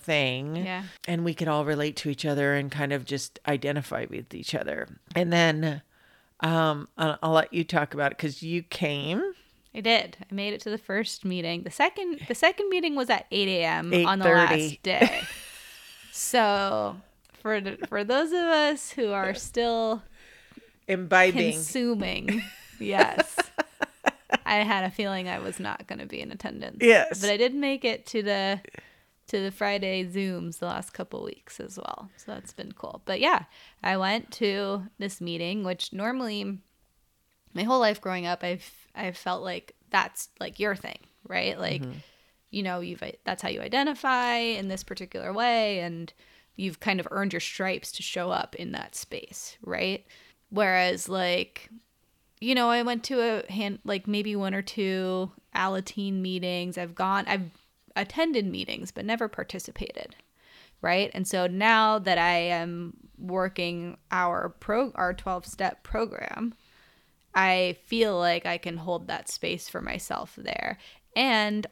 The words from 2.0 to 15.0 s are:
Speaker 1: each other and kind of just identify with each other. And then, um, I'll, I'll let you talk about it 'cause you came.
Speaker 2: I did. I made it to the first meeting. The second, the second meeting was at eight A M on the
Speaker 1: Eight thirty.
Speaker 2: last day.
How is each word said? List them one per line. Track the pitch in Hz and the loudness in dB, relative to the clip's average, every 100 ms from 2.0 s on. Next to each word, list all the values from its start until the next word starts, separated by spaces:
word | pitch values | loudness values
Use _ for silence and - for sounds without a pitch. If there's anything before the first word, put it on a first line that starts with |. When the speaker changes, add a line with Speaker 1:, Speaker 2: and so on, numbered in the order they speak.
| 151 | -4
Speaker 1:
each | 135 151 | -2 0
other | 143 143 | 2 4
and | 143 139 | 2 0
kind | 143 139 | -2 -2
of | 139 | -2
just | 120 139 - - 147 | -2 -4 -6 -6 -2
identify | 139 143 143 - - - | 0 0 -2 -2 -4 -6
with | - - | -8 -10
each | - - - | -10 -6 -4
other. | - 73 - - - | -2 -4 -6 -12 -4
And | 170 175 | 0 4
then, | 170 165 156 160 147 - _ _ _ _ - | 6 6 4 0 -2 -10 _ _ _ _ -2
um, | 160 165 160 147 - - | 2 4 4 2 -4 0
I'll, | 156 147 | 0 2
I'll | 160 | 4
let | 160 - | 4 4
you | 165 | 0
talk | 165 165 147 | 0 2 2
about | 143 139 | 0 0
it | - | 0
'cause | 151 - | -4 -4
you | 160 170 | -4 -4
came. | 165 - 156 143 143 202 392 - _ _ _ | -4 -2 -2 -2 -2 -2 -2 -6 _ _ _
Speaker 2:
I | 226 | -2
did. | 220 233 185 - - | 4 4 2 -10 -8
I | |
made | 196 202 | -4 -4
it | 208 | -4
to | 214 | -4
the | 214 | -6
first | - 196 214 - | -2 -2 -2 -4
meeting. | 185 180 165 175 | -2 -2 -2 -4
The | 170 | -4
second, | - 330 403 370 285 - | 2 2 2 -4 -4 -6
the | |
second | 226 330 381 403 | 2 4 4 0
meeting | 370 330 | 0 0
was | 277 247 | 0 2
at | 208 - | 0 0
eight | 202 196 | 0 2
A | 180 | 2
M | 165 160 170 175 175 | 2 0 2 4 4
on | 196 | 6
the | 185 | 8
Speaker 1:
Eight | |
thirty. | 170 170 160 156 | 8 8 4 0
Speaker 2:
last | - | -2
day. | 190 - | 0 4